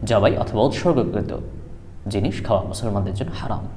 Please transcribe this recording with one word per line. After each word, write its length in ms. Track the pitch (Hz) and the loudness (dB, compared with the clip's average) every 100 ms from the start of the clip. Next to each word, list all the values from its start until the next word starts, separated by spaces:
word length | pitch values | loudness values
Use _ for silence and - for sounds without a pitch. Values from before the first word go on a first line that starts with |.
জবাই 320 | - 113 98 - | 4 4 6 4
অথবা 260 | - 107 | 0 4
উৎসর্গকৃত 720 | 107 - 180 143 113 104 90 - - - - - - - - | 4 4 2 4 2 0 -2 -6 -8 -10 -12 -14 -14 -10 -4
জিনিস 360 | 104 117 - | 0 0 -2
খাওয়া 180 | - 101 | 0 0
মুসলমানদের 520 | - - 113 101 95 | 0 -4 -2 0 -2
জন্য 160 | 95 123 - | -2 -4 -6
হারাম। 180 | - 101 98 | -4 -4 -4